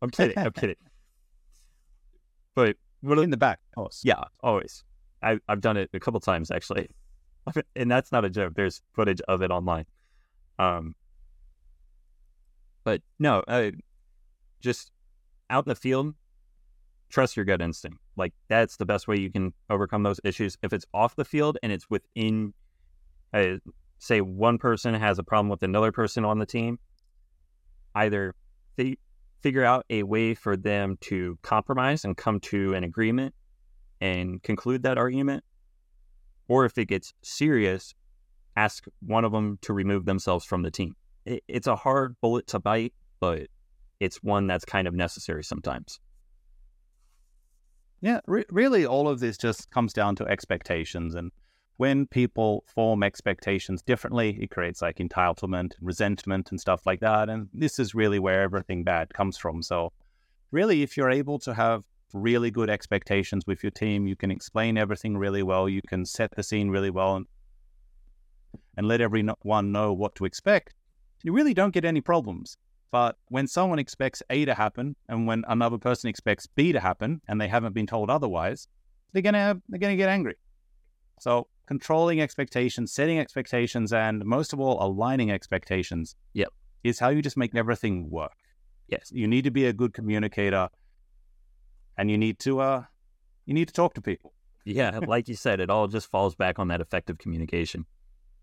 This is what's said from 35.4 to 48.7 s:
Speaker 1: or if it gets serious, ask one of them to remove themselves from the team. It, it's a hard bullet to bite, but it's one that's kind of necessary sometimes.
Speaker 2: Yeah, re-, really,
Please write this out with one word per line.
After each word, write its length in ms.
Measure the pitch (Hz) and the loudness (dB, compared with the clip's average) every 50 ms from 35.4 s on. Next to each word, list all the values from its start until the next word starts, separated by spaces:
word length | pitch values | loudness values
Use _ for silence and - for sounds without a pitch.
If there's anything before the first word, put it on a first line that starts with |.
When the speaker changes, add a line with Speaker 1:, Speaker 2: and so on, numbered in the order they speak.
| - _ _ _ _ _ _ _ _ _ _ _ _ _ - - - - - _ _ - | -8 _ _ _ _ _ _ _ _ _ _ _ _ _ -20 -20 -20 -20 -20 _ _ 2
Speaker 1:
or 180 | 123 131 131 | 4 4 6
if 120 | 117 - - | 4 2 0
it 80 | 110 | -2
gets 280 | 95 98 95 - - - _ | 0 -2 -2 -4 -6 -14 _
serious, 720 | _ - - - 147 151 151 120 104 95 92 95 - - - _ _ _ _ _ _ _ _ _ _ _ _ | _ -14 -4 0 2 4 4 4 4 2 0 -2 -6 -12 -20 _ _ _ _ _ _ _ _ _ _ _ _
ask 300 | 98 107 104 - - - - - _ - | 0 0 0 0 -4 -12 -20 -20 _ -6
one 200 | 90 107 113 113 | 0 2 2 2
of 60 | 110 | 2
them 260 | 104 110 107 104 101 95 | 2 0 0 -2 -4 -6
to 120 | - - 110 | -6 -4 -2
remove 320 | 101 95 98 101 98 90 | -2 0 0 0 0 0
themselves 400 | 95 95 95 - - 90 87 - | 0 -2 0 0 0 0 -2 -2
from 180 | - - 92 87 | -2 -2 -2 -2
the 80 | 85 | -2
team. 240 | - - 98 82 - - _ _ - _ _ | -4 -4 -6 -6 -8 -12 _ _ -20 _ _
It, 180 | - 123 - - - | -8 -8 -8 -8 -6
it's 200 | - 123 - - | -6 -4 -2 0
a 80 | 120 | -2
hard 400 | 101 - 135 131 139 135 131 123 - | 0 2 2 2 2 2 0 -2 -2
bullet 260 | - 117 117 120 - - | 0 0 2 0 -2 -2
to 120 | - 104 | -4 -2
bite, 340 | - 101 107 113 113 123 - _ _ _ _ _ | 0 0 0 2 0 -2 -6 _ _ _ _ _
but 280 | - 90 85 78 73 - - _ _ _ _ _ - - _ _ | -2 -2 -2 -2 -6 -10 -16 _ _ _ _ _ -20 -20 _ _
it's 180 | 101 95 - - - | -4 -4 -4 -4 -2
one 240 | 98 104 101 101 95 | 0 2 2 2 2
that's 180 | 92 90 - | 0 -2 -2
kind 220 | - - 98 92 90 | -2 -2 -2 0 0
of 60 | 85 | 0
necessary 500 | 87 87 85 - - - - 85 76 76 | -2 -2 -2 -4 -8 -8 -8 -6 -6 -6
sometimes. 560 | - - 73 - - 65 62 - - - - _ - - - _ _ _ _ _ _ - - - - _ _ _ _ _ _ _ _ _ _ _ _ _ _ _ _ _ _ _ _ _ _ _ _ _ _ | -8 -10 -8 -6 -6 -8 -8 -10 -14 -18 -20 _ -20 -20 -20 _ _ _ _ _ _ -20 -20 -20 -20 _ _ _ _ _ _ _ _ _ _ _ _ _ _ _ _ _ _ _ _ _ _ _ _ _ _
Speaker 2:
Yeah, 180 | - 202 240 226 - - | 0 0 0 0 0 0
re-, 180 | 175 220 214 - | -2 -2 -2 0
really, 360 | 175 180 240 277 | 2 4 4 6